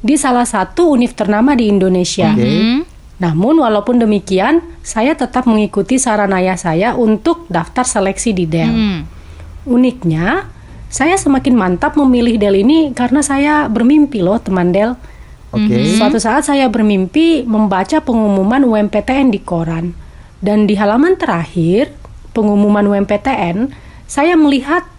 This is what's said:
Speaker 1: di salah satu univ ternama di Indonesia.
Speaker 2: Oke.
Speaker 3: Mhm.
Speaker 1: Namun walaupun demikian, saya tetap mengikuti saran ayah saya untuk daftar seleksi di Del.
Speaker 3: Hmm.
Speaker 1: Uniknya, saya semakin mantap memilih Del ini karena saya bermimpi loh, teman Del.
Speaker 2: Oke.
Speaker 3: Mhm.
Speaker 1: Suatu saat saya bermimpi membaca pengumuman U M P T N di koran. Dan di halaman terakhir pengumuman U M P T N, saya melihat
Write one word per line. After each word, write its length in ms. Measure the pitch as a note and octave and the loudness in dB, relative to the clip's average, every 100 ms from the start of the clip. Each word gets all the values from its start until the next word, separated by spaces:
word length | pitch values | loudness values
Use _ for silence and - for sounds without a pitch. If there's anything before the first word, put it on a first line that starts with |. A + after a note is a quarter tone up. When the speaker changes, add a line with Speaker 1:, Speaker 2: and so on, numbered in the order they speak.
Speaker 1:
di 160 | A3 D4 | 0 0
salah 240 | C#4 B3 | 2 0
satu 480 | A#3+ G#3 F#3 - E4+ | 0 -2 -4 0 2
univ 240 | C4 A#3+ - | 2 0 -2
ternama 400 | G3+ G#3 C4 C4 | -2 2 2 2
di 160 | G#3+ | 2
Indonesia. 640 | G3+ F#3+ F#3 F3 - F3+ G#3+ | 2 2 0 -2 0 0 2
Speaker 2:
Oke. 80 | |
Speaker 3:
Mhm. 480 | A#2+ D#3+ A3 C4 E4+ - - | 2 0 0 0 -4 -14 -20
Speaker 1:
Namun 480 | - F3 D#3+ G#3+ D#4+ | -6 -2 0 2 2
walaupun 400 | A#3+ G#3 G#3 B3 | 2 0 0 0
demikian, 560 | A3+ G#3 - F#3 A3 E4 - - | 2 0 0 0 2 0 -2 -16
saya 320 | - A3+ B3+ | -8 -2 0
tetap 320 | D#4 B3+ B3 B3 | 0 -2 -2 0
mengikuti 560 | A3 G#3 G3+ F#3 C4 | 0 0 -2 -2 0
saran 320 | A#3+ G#3+ G3+ | 0 0 0
ayah 240 | F#3 F#3 F#3 | 0 0 -2
saya 400 | F3+ D#3+ A3 B3 | -2 0 0 0
untuk 480 | A3+ G#3+ E4 E4+ - | 0 0 -2 -4 -4
daftar 400 | F3 E3 - B3 | -6 -4 -4 -2
seleksi 480 | A3 G3 F#3+ A#3 | -2 -2 -2 -4
di 80 | F#3 | -2
Del. 240 | E3 E3 A3+ | -2 0 0
Speaker 3:
Hmm. 340 | A3+ G#3+ F3 D3 - - - - - C#4 | 0 -2 -4 -10 -18 -20 -20 -20 -16 -2
Speaker 1:
Uniknya, 800 | B3 B3+ A#3+ E3+ D#3 F3+ F4 - - - - - | 2 0 0 -4 -2 -2 -4 -6 -18 -20 -20 -10
saya 240 | - D4 | -2 0
semakin 400 | F#4+ D4 C4+ C4+ | 2 2 0 2
mantap 400 | B3 F#3 F3 D4 | 2 2 0 0
memilih 480 | D4+ C4 B3 A#3+ A3 | 2 2 4 2 2
Del 240 | G3+ G3 G#3+ | 2 2 4
ini 240 | D#4+ D4+ | 2 2
karena 320 | A#3+ B3 C#4 | -2 0 0
saya 480 | C#4+ C#4 C#4+ D4+ C#4+ | 0 0 2 0 0
bermimpi 480 | A3 A#3+ D4+ D4 A#3+ | 0 4 4 2 0
loh, 240 | F3 A3+ | 0 0
teman 320 | - F#3+ F3 | -2 0 2
Del. 240 | F#3 A3 B3 - - - - - | 2 0 -4 -14 -20 -20 -20 -8
Speaker 2:
Oke. 80 | A3 G#3+ A#2+ | -2 0 2
Speaker 3:
Mhm. 160 | D3 | 2
Speaker 1:
Suatu 240 | A3 G#3 G#3+ | 2 2 2
saat 240 | A3+ C4+ D4+ | 0 0 0
saya 160 | C#4 B3+ | 0 0
bermimpi 800 | A3 G#3+ G3 F#3 D4+ E4 D#4 B3 | 0 0 0 0 0 2 0 0
membaca 560 | A3 G#3 F#3 - D#4 | 0 0 -2 0 -2
pengumuman 640 | D4 A3+ G#3+ F#3+ F#3+ C4 B3+ | 0 0 0 0 0 2 2
U 80 | |
M 160 | G#3+ G#3 | 2 0
P 80 | G#3 | -2
T 160 | G#3 | -2
N 160 | C4 C4+ | 0 0
di 80 | G#3 | 0
koran. 560 | - E3+ E3 E3 F3 E3+ - - - - | -4 -4 -4 -4 -6 -10 -18 -20 -20 -6
Dan 240 | G3 G#3+ G#3+ | -2 2 2
di 80 | |
halaman 400 | G3+ G#3 A#3 E4 | 2 2 2 2
terakhir 800 | F#4 D#4 E3+ D#3 F3+ E3 G3 D4 - - - - | 0 0 -2 -4 -2 0 0 -2 -6 -20 -20 -8
pengumuman 480 | - G#3+ G3+ G#3 G#3 G#3 | -2 0 2 2 2 2
U 80 | G3+ | 0
M 80 | G3+ | -2
P 80 | |
T 160 | G3+ C4+ | -2 -2
N, 400 | C4 F3 F3+ C4+ - - - - | -2 -4 -4 -6 -8 -20 -20 -8
saya 240 | - D#4+ | -2 2
melihat 560 | F4 D4+ C#4 C4+ F4 F4 | 4 4 2 0 -4 -4